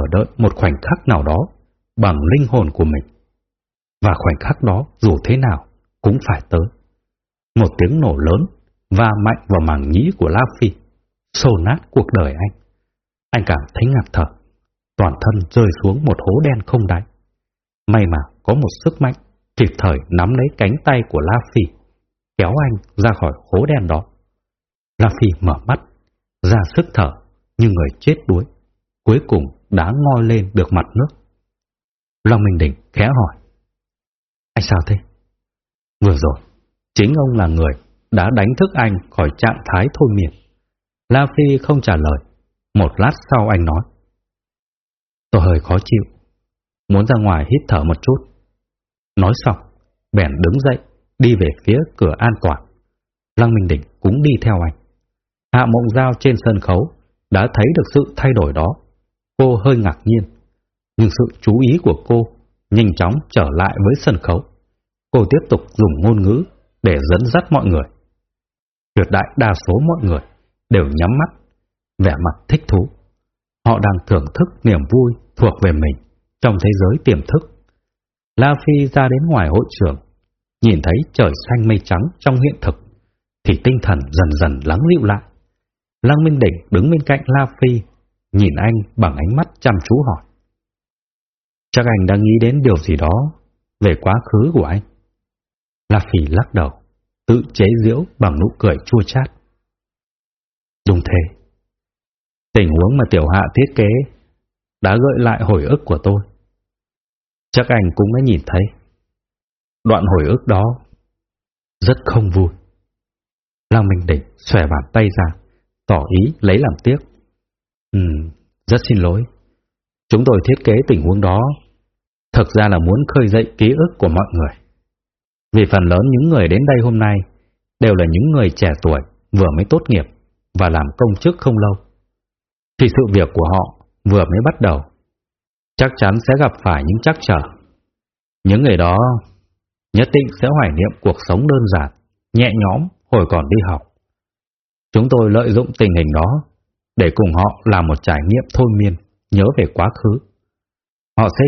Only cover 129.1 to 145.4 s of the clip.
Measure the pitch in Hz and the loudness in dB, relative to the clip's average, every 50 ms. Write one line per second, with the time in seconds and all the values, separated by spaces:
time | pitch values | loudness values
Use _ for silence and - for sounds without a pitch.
129.1 | _ _ _ _ - 98 95 82 73 78 101 101 151 160 160 - 120 85 71 - | _ _ _ _ 0 2 2 2 2 0 0 0 0 -2 0 0 -2 -2 -2 -6
130.1 | _ _ _ _ _ _ _ _ _ 92 92 87 82 80 76 71 - - 123 113 | _ _ _ _ _ _ _ _ _ -2 -2 0 0 -2 -2 -4 -2 -2 0 0
131.1 | 98 92 - 170 175 - - 139 113 107 104 104 98 - - _ _ _ _ _ | 0 0 -2 -2 -2 0 -2 -2 0 0 0 0 -2 -4 -10 _ _ _ _ _
132.1 | _ _ _ _ _ _ _ _ _ _ _ _ _ - 131 113 - 135 131 104 | _ _ _ _ _ _ _ _ _ _ _ _ _ 2 2 2 4 2 0 2
133.1 | 98 101 85 - - 98 80 80 92 95 82 - - _ _ _ _ _ _ 101 | 2 2 2 2 0 -2 0 0 0 -2 -2 -4 -10 _ _ _ _ _ _ 2
134.1 | 101 101 85 78 82 104 120 156 - - 117 95 76 71 73 - _ _ _ _ | 2 2 2 2 0 0 0 0 0 0 0 0 0 -2 -6 -10 _ _ _ _
135.1 | _ _ _ _ _ _ _ _ _ _ _ _ _ - 131 131 - - 107 95 | _ _ _ _ _ _ _ _ _ _ _ _ _ -2 -2 -2 0 0 0 0
136.1 | 101 113 - - 131 139 151 113 - - - 101 82 71 69 78 101 113 - 160 | 2 0 0 0 0 2 0 0 -2 -4 -4 -2 -2 -2 -2 -2 -4 0 0 -2
137.1 | 156 - - - 95 76 71 - - - _ _ _ _ _ _ _ _ _ _ | -2 -2 -2 -2 -2 -2 -2 -6 -14 -20 _ _ _ _ _ _ _ _ _ _
138.1 | _ _ _ _ _ _ - 95 101 113 143 131 98 85 85 87 90 104 120 127 | _ _ _ _ _ _ 0 2 2 4 4 2 2 2 2 2 2 2 0 0
139.1 | 123 107 - _ _ _ _ _ _ _ _ _ _ _ _ _ - 104 131 - | -2 -4 -8 _ _ _ _ _ _ _ _ _ _ _ _ _ 0 0 0 2
140.1 | - 143 135 117 - - - 131 147 151 123 85 73 80 95 110 - - - 101 | 2 0 0 -2 -4 -4 -2 0 0 0 0 0 0 -2 -2 -2 -4 -4 -2 -2
141.1 | 82 - - - 90 101 135 151 139 131 117 98 95 82 71 71 - _ _ _ | -2 -2 -4 -2 -2 0 2 2 2 2 2 0 0 0 -2 -4 -10 _ _ _
142.1 | _ _ _ _ - 113 123 120 101 110 101 95 92 131 165 185 - _ _ _ | _ _ _ _ 0 0 2 2 0 0 0 0 0 -2 -4 -6 -10 _ _ _
143.1 | - 107 85 - - 82 76 71 98 113 92 92 85 71 - _ _ _ _ _ | 0 0 2 2 0 -2 0 0 0 0 0 -2 -6 -6 -10 _ _ _ _ _
144.1 | _ _ _ _ _ _ _ _ _ _ _ _ _ _ _ _ - 110 117 131 | _ _ _ _ _ _ _ _ _ _ _ _ _ _ _ _ 0 0 2 2
145.1 | 131 120 110 107 104 113 | 2 2 4 4 2 2